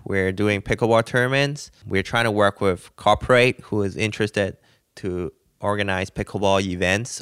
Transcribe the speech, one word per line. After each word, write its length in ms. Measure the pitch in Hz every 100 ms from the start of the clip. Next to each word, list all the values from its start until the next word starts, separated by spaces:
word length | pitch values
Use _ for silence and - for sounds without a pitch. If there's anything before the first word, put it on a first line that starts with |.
| -
We're 260 | 98 95
doing 300 | 95 104 101
pickleball 420 | - 110 113 113 113
tournaments. 680 | 127 127 139 143 147 - _ 101
We're 180 | 95
trying 200 | 95 117
to 80 | 117
work 300 | 104 101 -
with 340 | 98 90 - -
corporate 640 | 104 104 - 123 123 -
who 200 | - 107
is 140 | 101 78
interested 580 | 107 - 104 - 95 - _ _ _ -
to 380 | 98 90 85 - _ _
organize 500 | 101 104 98 92 92
pickleball 520 | - 104 101 98 98
events 580 | 98 90 90 101 120 -